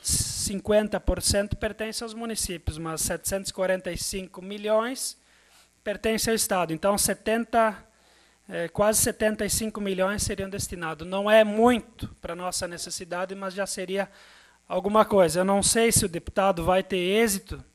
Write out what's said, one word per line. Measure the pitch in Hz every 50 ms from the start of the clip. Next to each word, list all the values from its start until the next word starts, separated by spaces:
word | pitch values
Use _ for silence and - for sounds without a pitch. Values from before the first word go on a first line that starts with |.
Cinquenta | - - - - - - - - - - 202 190 - 214 208 214 214 208 208 185
por | - - 185 180
cento | - - - - - 311 -
pertence | - - 214 202 - 220 220 208 -
aos | 240 226
municípios, | 214 226 233 226 220 - - - 180 160 _ - 156
mas | 156 165 160 160 151
setecentos | - - 180 165 - - 196 196 190 -
e | -
quarenta | - 185 185 185 185 185 185
e | 170
cinco | 160 - - - 190 185 - - 185
milhões | 180 190 208 208 208 208 220 220 226 240 269 254 - - - _ _ _ _ _ _ _ _ - _ _ _ _ _
pertence | 214 202 196 - 220 220 208 - 233
ao | 226
Estado. | 220 - - 202 185 170 160 160
Então, | 160 - 196 208 196
setenta, | - - 190 - - 220 220 233 233 _ - 233 226 220 202 - - _ _ _ _ _ _ _ _ _ _ _ _
eh, | - 185 170 170 165
quase | _ - 202 214 220 -
setenta | - 247 208 - 220 214 214 214 214
e | 196
cinco | - - 226 220 - 208
milhões | 208 196 190 180 185 190 208 202
seriam | - - 208 190 196 196
destinados. | 190 202 - - 196 175 170 160 160 151 160
Não | 180 185 196 202 208
é | 214 220
muito | 220 208 208 214 226 247 247 220 - - _ - - - - _
pra | - - 170
nossa | 175 180 180 175 - 185 175
necessidade, | 175 165 - 175 170 - 190 165 175 175 190 180 196
mas | 196 196 190 180
já | 196 196
seria | 185 - 208 185 175 190 196 196 190 - - - - - - _ _ _ _ _ _
alguma | 175 180 180 202 208 220 208
coisa. | 214 220 196 180 160 151 180
Eu | 185
não | 190 196 202
sei | 190 - - 233 226 233
se | 208 - 220
o | 185
deputado | 165 170 - - - 208 190 196 190 170 165
vai | 175 180 190
ter | 190 - 202 180
êxito | 175 185 196 220 233 226 190 196 - - 156 139 - _